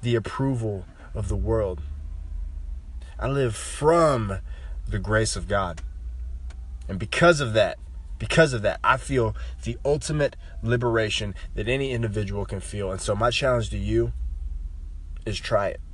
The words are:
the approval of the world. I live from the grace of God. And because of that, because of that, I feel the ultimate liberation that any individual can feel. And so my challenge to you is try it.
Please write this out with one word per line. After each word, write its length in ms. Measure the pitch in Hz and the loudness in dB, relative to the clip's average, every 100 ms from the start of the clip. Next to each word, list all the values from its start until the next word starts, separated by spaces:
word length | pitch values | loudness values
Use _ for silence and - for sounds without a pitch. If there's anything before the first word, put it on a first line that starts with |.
the 140 | 120 | 2
approval 720 | 117 98 - 135 127 113 98 - - - | 2 0 -2 0 0 -2 -4 -8 -14 -10
of 140 | - 101 | -6 -2
the 80 | 101 | 0
world. 460 | 101 113 104 90 - - - - - - - - - - - - - - | 2 2 2 -2 -6 -8 -8 -8 -8 -6 -6 -8 -8 -8 -8 -12 -10 -4
I 100 | 120 | -2
live 260 | 139 127 | 2 0
from 840 | 107 - - 147 170 160 131 104 95 - - - - - | 0 -8 2 6 8 8 6 2 -2 -6 -10 -8 -8 -2
the 100 | 107 | -2
grace 380 | 92 107 110 - | 2 2 4 0
of 120 | 87 | 0
God. 340 | 101 92 80 - - - - - - - - - - - | 0 0 -4 -8 -8 -10 -8 -8 -8 -10 -10 -12 -10 -6
And 100 | 95 | -4
because 420 | 107 - 170 160 | -2 6 6 8
of 120 | 135 | 4
that, 240 | 110 98 - - - - - | 4 4 2 -10 -12 -10 -8
because 340 | 110 - 160 | 0 6 6
of 100 | 123 | 6
that, 180 | 101 - | 0 0
I 140 | 98 127 | 2 2
feel 400 | - 135 113 - - - | 4 2 2 0 -6 -6
the 120 | - 123 | -6 -4
ultimate 520 | 135 147 - 151 139 - - - | 0 0 0 2 2 0 -12 -6
liberation 720 | 113 123 120 113 107 - 104 92 - | 0 2 4 2 2 0 -2 -6 -8
that 140 | - 107 | -4 0
any 240 | 131 135 | 0 0
individual 540 | 123 113 104 101 98 98 | -2 0 0 -2 -2 -4
can 140 | 98 | -6
feel. 300 | - 104 98 | -6 -4 -4
And 100 | 92 | -2
so 140 | - | 0
my 160 | 104 117 | 2 2
challenge 400 | 120 139 123 110 | 2 2 2 2
to 80 | 101 | -2
you 340 | 101 113 117 - - - - - - - - - - - | 2 2 2 0 -4 -4 -6 -6 -6 -8 -10 -10 -10 -8
is 140 | - 101 | -6 -6
try 300 | - 107 98 | 0 2 2
it. 120 | - - | -4 -12